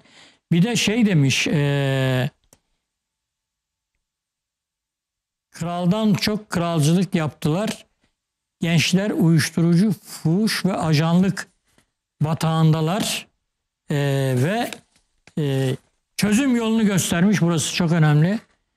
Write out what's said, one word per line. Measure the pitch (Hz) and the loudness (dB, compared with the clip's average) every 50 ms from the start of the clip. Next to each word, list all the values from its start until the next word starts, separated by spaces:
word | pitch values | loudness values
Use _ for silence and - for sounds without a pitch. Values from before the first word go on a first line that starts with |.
| _ _ _ - - - _ _ _ - | _ _ _ -20 -20 -20 _ _ _ -2
Bir | 165 175 170 | 0 2 2
de | 240 233 | 2 0
şey | 190 - - 208 247 233 | -2 -2 0 0 2 2
demiş, | 208 190 151 139 135 - - - - | 2 2 2 2 2 0 0 -2 -2
eee, | 226 151 143 143 143 143 139 135 135 135 131 131 127 127 123 151 - _ _ _ _ _ _ _ _ _ _ _ _ _ _ _ _ _ _ _ _ _ _ _ _ _ _ _ _ _ _ _ _ _ _ _ _ _ _ _ _ _ _ _ _ _ _ _ _ _ _ _ _ _ _ _ _ _ _ _ _ _ _ _ | 0 0 0 0 0 0 -2 -2 -2 0 0 0 0 -2 -2 -4 -6 _ _ _ _ _ _ _ _ _ _ _ _ _ _ _ _ _ _ _ _ _ _ _ _ _ _ _ _ _ _ _ _ _ _ _ _ _ _ _ _ _ _ _ _ _ _ _ _ _ _ _ _ _ _ _ _ _ _ _ _ _ _ _
"Kraldan | - - 165 170 175 175 180 175 190 214 220 214 196 | -12 -10 -8 -6 -4 -2 0 0 0 2 2 0 0
çok | - - - 214 208 214 - | 0 0 -2 -4 -4 -6 -6
kralcılık | - 175 170 170 170 165 143 147 170 185 190 165 - | -4 -4 -2 -2 0 0 2 2 2 2 0 0 -2
yaptılar. | 170 156 143 - - - 151 151 180 220 220 - - - _ _ _ _ _ _ _ _ _ _ _ _ _ _ - | -2 -2 -2 -4 -4 -2 -2 -2 -2 -2 -4 -6 -10 -14 _ _ _ _ _ _ _ _ _ _ _ _ _ _ -6
Gençler | - 165 170 160 - - - 185 196 220 | -2 0 2 2 2 2 0 0 0 0
uyuşturucu, | - - - 160 170 156 - - - - 165 170 175 165 202 220 | -2 0 2 4 4 2 2 0 -2 0 0 2 2 2 2 2
fuhuş | 175 - - - - - - 156 160 196 220 208 - - - | 0 -4 -8 -18 -10 -6 -2 0 0 0 0 -2 -2 -2 -2
ve | 185 196 208 | -2 -2 -2
ajanlık | 180 160 160 143 160 165 170 180 190 196 190 - - - _ _ _ _ _ _ _ _ _ _ _ _ _ - | -2 0 0 2 2 2 2 2 2 2 0 -4 -8 -16 _ _ _ _ _ _ _ _ _ _ _ _ _ -4
batağındalar." | 147 151 160 - - 160 160 160 160 156 156 160 156 160 180 220 - - - - - _ _ _ _ _ _ _ _ _ _ _ _ - | -4 -4 -2 -2 -2 -2 0 2 4 4 2 2 0 -2 -2 -2 -4 -4 -6 -8 -10 _ _ _ _ _ _ _ _ _ _ _ _ -6
Eee, | 160 143 143 139 135 139 135 131 131 123 127 | -4 -2 -2 0 0 0 0 0 0 0 0
ve, | 165 208 233 247 - - - _ _ _ _ _ _ _ _ _ _ - - | 0 -2 -2 -4 -6 -8 -14 _ _ _ _ _ _ _ _ _ _ -8 -6
eee, | 151 143 135 135 135 131 131 - _ _ _ _ _ _ _ - | -4 -2 -2 -2 -2 -2 -4 -6 _ _ _ _ _ _ _ -4
çözüm | - 208 208 214 285 269 240 | -2 0 2 2 2 2 0
yolunu | 233 226 220 220 226 220 | 0 0 0 0 2 2
göstermiş. | 196 202 175 - - 190 170 175 208 208 147 | 2 2 0 0 -2 0 0 2 2 2 2
Burası | 170 170 175 156 - - - | 0 0 0 0 -2 -4 -4
çok | - 185 160 | -2 -2 0
önemli. | 165 170 156 151 147 151 156 180 202 233 - _ _ _ _ _ _ | 2 2 4 4 4 4 2 2 0 -4 -8 _ _ _ _ _ _